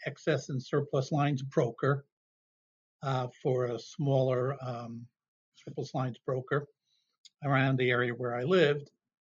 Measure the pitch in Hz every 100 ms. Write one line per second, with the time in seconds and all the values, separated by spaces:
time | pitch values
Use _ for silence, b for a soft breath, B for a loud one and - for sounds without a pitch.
0 | - 135 - 143 - 131 - 147 143 143
1 | 131 151 143 135 135 - 120 - 135 139
2 | - _ _ _ _ _ _ _ _ _
3 | 139 127 123 - 147 127 123 117 - -
4 | 143 135 131 127 131 139 127 117 117 117
5 | 120 _ _ _ _ _ - 131 127 143
6 | 127 113 - 131 - 147 143 _ _ _
7 | _ _ - _ 143 131 135 131 127 123
8 | 123 117 123 120 131 185 143 147 139 _
9 | _ _